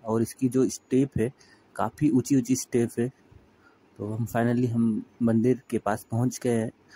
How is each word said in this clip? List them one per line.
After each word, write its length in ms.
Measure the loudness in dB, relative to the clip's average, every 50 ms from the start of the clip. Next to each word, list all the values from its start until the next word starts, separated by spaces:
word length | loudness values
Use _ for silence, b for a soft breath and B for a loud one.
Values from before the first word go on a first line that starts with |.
| -4
और 160 | -2 0 0
इसकी 260 | 0 -2 -2 -4 -4 0
जो 180 | 2 2 0 0
स्टेप 480 | -2 -6 -6 _ 0 0 0 0 0 -2
है 140 | -2 -2 -4 b b b b b b b _
काफ़ी 340 | -4 -4 -4 -2 0 0 2
ऊँची 260 | 2 2 2 2 0
ऊँची 200 | 0 2 0 -2
स्टेप 340 | -4 -2 -2 -2 0 0 0 -2 -4
है। 80 | -4 -4 -6 _ _ _ -20 -20 -20 _ _ b b b b b _ _ _ -12
तो 80 | -10 -8
हम 180 | -6 -6 -6
finally 440 | -4 -2 0 0 2 2 0 0 0
हम 340 | 0 2 2 2 0 -2 -6 -10 _ _ 0
मंदिर 380 | 2 4 4 4 4 2 0 -2 -6
के 80 | -6 -2
पास 280 | -2 -2 -2 -4 -6 -4
पहुँच 280 | -2 0 0 0 -2 -2 -2
गए 120 | -2 0
हैं 160 | 0 -2 -4 -8 _ _ B B